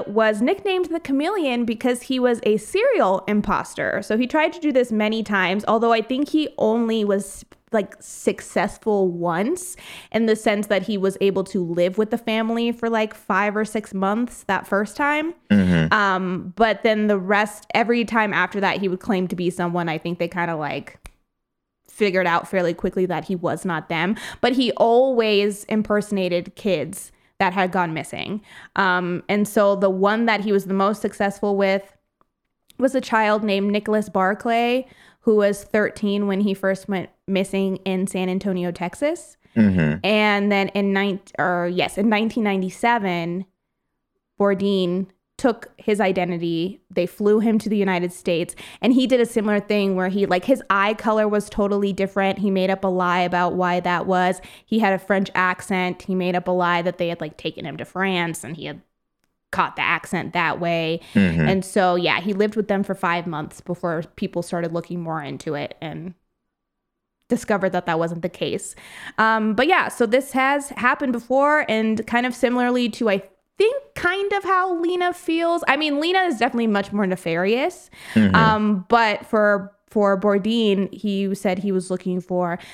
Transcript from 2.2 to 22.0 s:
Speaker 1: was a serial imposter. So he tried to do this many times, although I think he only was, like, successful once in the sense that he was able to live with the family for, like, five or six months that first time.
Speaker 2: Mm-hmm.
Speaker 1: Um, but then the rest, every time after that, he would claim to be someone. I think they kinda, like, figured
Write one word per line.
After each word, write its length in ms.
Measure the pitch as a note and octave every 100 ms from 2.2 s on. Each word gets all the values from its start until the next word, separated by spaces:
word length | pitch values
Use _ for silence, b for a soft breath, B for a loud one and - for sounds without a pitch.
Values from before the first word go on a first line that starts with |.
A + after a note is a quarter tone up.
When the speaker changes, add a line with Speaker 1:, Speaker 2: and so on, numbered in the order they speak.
Speaker 1:
was 200 | B3 A#3
a 160 | G#3+ G#3+
serial 680 | - F#4 C5 G#4 G#3 F#3+ -
imposter. 760 | G#3 G#3 F3 - - - -
So 160 | G3+ G#3+
he 80 | B3
tried 260 | D#4 D#4
to 80 | E4+
do 100 | D4+
this 220 | B3+ B3
many 300 | A3 G#3+ A3+
times, 420 | G#3+ G3+ F3+ G3 -
although 260 | A3 A#3
I 80 | A3+
think 260 | A3 B3+ D4
he 220 | D#4 D4 -
only 440 | G#3+ A#3 A3+ A3+
was, 400 | G#3 G3 G3 - - - _
like, 240 | A3+ F#3 -
successful 1080 | - - - G3+ - G3+ G3+ - A3 G#3 F#3
once 680 | F3 F3 E3 A3 F4+ - - B B B
in 160 | A3 A3+
the 100 | G#3+
sense 300 | A3+ G#3 G#3
that 160 | G3
he 160 | F#3 G3+
was 180 | F#3+ F#3+
able 200 | G3 F#3+
to 200 | F#3+ G3+
live 320 | F3 E3+ F3+ F#3
with 140 | G#3+
the 80 | A#3
family 520 | - A3 A3+ A#3 A#3
for, 200 | A#3 A3+
like, 240 | A3+ G#3+
five 420 | - - F#3+ G#3 G#3
or 80 |
six 300 | G#3+ A3 G#3
months 480 | F#3+ F#3+ G#3+ B3 -
that 220 | - F#3+ -
first 280 | G3+ G#3
time. 380 | - C#4+ D4 D#4+ F4 _
Speaker 2:
Mm-hmm. 400 | G3+ F3+ F3 D#3+
Speaker 1:
Um, 580 | - G3+ F#3 F#3 F3+ -
but 280 | F3 A3 G#3
then 240 | A#3 G#3+ G#3+
the 120 | G3+
rest, 480 | F#3 G#3 G#3+ - -
every 320 | - A3+ A#3+
time 300 | A3+ A3+ G#3
after 260 | D#3+ F3+ G#3
that, 160 | G3 E3+
he 120 | G3
would 120 | F#3
claim 260 | - F#3+ F3+
to 80 | F3+
be 120 | F3
someone. 400 | F3+ F3 F3 E3+
I 80 | D#3
think 220 | F3 F3
they 100 | E3+
kinda, 260 | F3+ E3+ D#3+
like, 420 | D3 C#3+ - - - - _ _ _ _ _ _ _
figured 380 | -